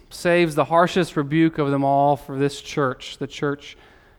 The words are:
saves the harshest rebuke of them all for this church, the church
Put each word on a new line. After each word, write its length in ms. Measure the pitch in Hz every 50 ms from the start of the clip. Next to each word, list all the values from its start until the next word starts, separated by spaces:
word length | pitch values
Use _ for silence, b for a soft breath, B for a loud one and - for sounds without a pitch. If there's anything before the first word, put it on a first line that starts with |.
| b b
saves 460 | - - - 175 170 175 175 160 147
the 80 | 151 139
harshest 520 | 127 160 170 180 170 - 190 170 - -
rebuke 420 | 160 143 139 151 160 165 165 160 -
of 120 | 147 139
them 140 | 139 139 139
all 320 | 139 139 139 143 143 143
for 200 | 135 - - 135
this 240 | 135 143 139 139 -
church, 580 | - - - 151 143 127 127 - - - - -
the 80 | 143 135
church 480 | - - 151 143 139 - - - - b b b b b b b b